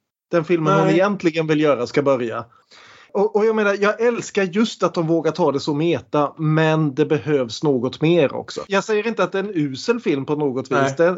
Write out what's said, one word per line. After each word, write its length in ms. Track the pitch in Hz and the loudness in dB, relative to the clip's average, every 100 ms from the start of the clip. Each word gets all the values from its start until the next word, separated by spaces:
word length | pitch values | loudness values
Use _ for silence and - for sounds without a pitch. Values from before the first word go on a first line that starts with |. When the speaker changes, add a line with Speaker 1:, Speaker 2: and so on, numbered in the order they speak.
| _ _ _ | _ _ _
Speaker 1:
Den 140 | 175 160 | -2 0
filmen 280 | 170 151 | 0 2
hon 120 | 151 160 | 2 4
Speaker 2:
Nej. 80 | |
Speaker 1:
egentligen 540 | 165 202 196 175 160 156 | 2 2 0 0 0 0
vill 120 | 151 | 2
göra 280 | 151 120 120 | 2 2 0
ska 140 | 143 | 0
börja. 440 | 139 131 120 113 113 _ _ - - - - | 2 0 -2 -6 -10 _ _ -20 -20 -20 -6
Och, 220 | 208 208 208 | -2 0 2
och 100 | 220 | 2
jag 100 | 220 | 2
menar, 220 | 202 202 | 0 2
jag 220 | 202 208 | 0 2
älskar 420 | 233 233 - 208 | 0 0 -4 -2
just 400 | 190 185 226 - | 0 0 0 0
att 100 | 175 | -2
de 140 | 175 160 | 0 0
vågar 240 | 165 156 | 0 0
ta 200 | 156 160 | 0 0
det 80 | 135 | 0
så 140 | - | -2
meta, 600 | 147 170 135 - 151 139 - | -2 0 -2 -2 0 0 -2
men 580 | 156 156 160 156 151 131 | 0 2 2 2 0 0
det 100 | 147 | 0
behövs 580 | 151 151 143 120 - | 0 0 0 -2 -2
något 380 | 151 131 123 - | -2 0 -2 -2
mer 320 | 156 175 135 123 | 2 2 2 -2
också. 260 | 117 - - | -10 -12 -2
Jag 160 | 196 | -2
säger 240 | 185 214 220 | 0 -2 -2
inte 160 | 196 | -2
att 80 | 180 | -2
det 80 | 190 | -2
är 40 | |
en 80 | 196 185 | -4 -4
usel 440 | 143 131 - 240 | -4 -4 -4 -2
film 260 | 220 139 135 | -2 -2 -2
på 100 | 151 | -2
något 300 | 147 123 127 | -2 -4 -2
vis. 40 | |
Speaker 2:
Nej. 220 | 143 135 135 | 0 0 2
Speaker 1:
Det 80 | |
är, 60 | 170 | 0